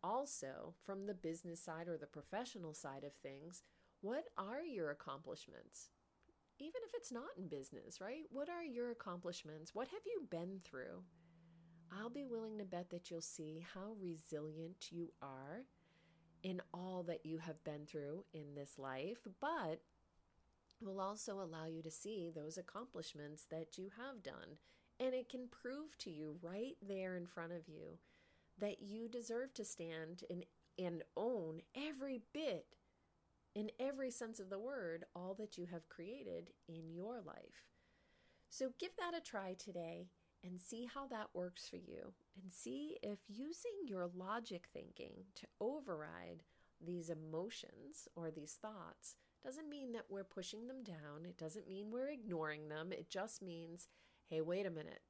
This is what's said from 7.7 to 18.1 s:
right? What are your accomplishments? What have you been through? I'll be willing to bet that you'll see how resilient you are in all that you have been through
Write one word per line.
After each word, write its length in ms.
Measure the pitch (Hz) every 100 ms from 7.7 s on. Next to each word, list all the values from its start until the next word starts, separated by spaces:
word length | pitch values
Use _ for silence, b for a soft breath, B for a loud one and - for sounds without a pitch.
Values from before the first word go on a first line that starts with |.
| 131 - 175
right? 240 | 190 277 311
What 180 | 254 294
are 140 | 349
your 280 | 330 240 240
accomplishments? 840 | 233 - 175 180 175 156 156 156
What 140 | 202 269
have 140 | 403 453
you 220 | 453 285
been 300 | 165 175 196
through? 400 | - 131 - 180 185 B B B B B B B B
I'll 200 | 185 226
be 140 | 254
willing 340 | 269 233 226 214
to 60 |
bet 260 | 196 175 180
that 200 | 175 175
you'll 100 | 165
see 440 | 170 - 156 160 175
how 220 | 190 202 220
resilient 880 | 180 165 - 156 151 156 165 185 -
you 220 | 170 170 -
are 420 | 139 131 135 185 269 B B B B B B -
in 180 | 185 180 -
all 300 | 175 185 185 170
that 160 | 165
you 140 | 156 160
have 260 | 165 156
been 220 | - 147 151
through 380 | 156 143